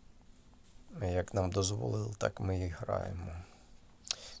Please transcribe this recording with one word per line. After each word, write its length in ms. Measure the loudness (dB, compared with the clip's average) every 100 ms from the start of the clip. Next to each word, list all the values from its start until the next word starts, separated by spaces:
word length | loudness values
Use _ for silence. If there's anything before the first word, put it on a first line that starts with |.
| -20 -20 -20 -20 -20 -20 -20 -20 -12 -2
Як 320 | 2 2 2
нам 160 | 2 4
дозволили, 640 | 4 4 2 0 0 -2 2
так 220 | 2 2
ми 200 | 0 2
і 80 | 0
граємо. 640 | -2 0 0 0 -4 -6 -8 -12 -18 -20 -20 -20 -12 -6 -6 -8 -8